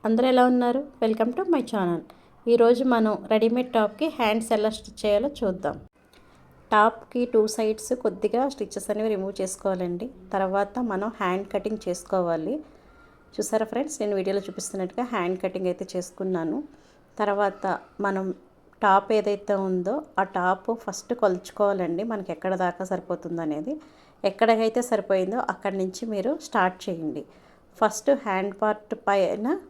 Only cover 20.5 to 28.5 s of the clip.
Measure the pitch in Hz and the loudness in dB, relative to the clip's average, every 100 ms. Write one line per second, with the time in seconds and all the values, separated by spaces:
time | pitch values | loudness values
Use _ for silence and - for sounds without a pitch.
20.5 | 190 - 233 - 190 - 240 202 185 - | 0 -2 -4 -6 -10 -6 0 2 0 -6
21.5 | - 202 196 170 170 226 214 185 165 185 | 0 2 2 -2 -2 -4 -6 -6 -6 -2
22.5 | 185 180 175 185 185 - 170 165 170 160 | 0 -2 -2 -6 -6 -4 -8 -6 -4 -4
23.5 | 151 156 302 - - - _ 202 190 226 | -4 -6 -8 -10 -20 -20 _ -4 2 4
24.5 | 226 226 233 240 220 190 190 185 233 - | 4 2 0 0 -2 2 0 2 -2 -4
25.5 | 185 196 190 185 185 226 208 214 320 - | -4 -4 -2 -4 -4 -6 -2 -2 -4 -2
26.5 | 220 185 185 - 165 156 147 - - - | 2 2 0 -8 -4 -6 -6 -12 -20 -20
27.5 | - _ - 214 - - 277 214 190 202 | -20 _ 0 0 2 0 0 0 -2 -2